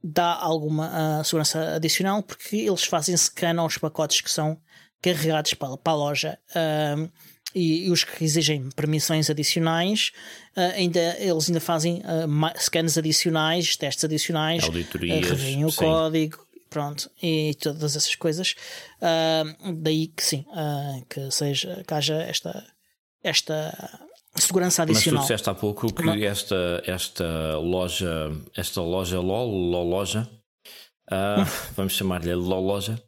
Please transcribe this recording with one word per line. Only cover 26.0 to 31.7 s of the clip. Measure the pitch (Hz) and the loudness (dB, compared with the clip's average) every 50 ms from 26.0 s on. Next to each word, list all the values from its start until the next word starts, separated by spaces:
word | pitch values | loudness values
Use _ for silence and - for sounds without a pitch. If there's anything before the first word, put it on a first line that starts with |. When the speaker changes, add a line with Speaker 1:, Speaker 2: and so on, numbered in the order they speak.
| 170 | 0
Speaker 1:
Não. | - 104 | 2 2
Speaker 2:
esta, | 104 104 101 98 95 - - 101 92 90 87 87 87 - | 2 0 0 0 -2 -2 -2 0 0 0 0 -2 -2 -2
esta | - 90 90 - - - - 92 85 82 80 80 80 78 76 | -4 -4 -4 -4 -6 -4 -4 -4 -2 -2 -2 -2 -2 -2 0
loja, | 78 85 90 92 90 87 85 - 95 87 82 80 78 76 78 78 69 - _ | 0 0 2 2 0 -2 -2 -2 -2 -2 -2 -2 -4 -4 -6 -8 -10 -10 _
esta | - 90 - - 98 | -6 -6 -4 -4 -4
loja | 87 85 90 92 92 87 90 92 | -2 0 0 -2 -2 -2 -2 -2
lol, | 90 92 95 113 123 120 | 0 0 0 0 -2 -2
lol | 104 95 90 87 87 87 87 | 0 0 0 2 0 0 0
loja, | 85 87 95 101 92 98 107 117 117 - - _ _ _ _ _ - - - - - _ _ _ - | 0 0 0 0 -2 -2 -4 -4 -4 -10 -20 _ _ _ _ _ -20 -20 -20 -20 -20 _ _ _ -6
ah, | 98 95 95 101 104 104 98 - - - | -2 -2 0 0 2 2 0 0 -2 -6
Speaker 1:
<laughs> | - - | -10 -10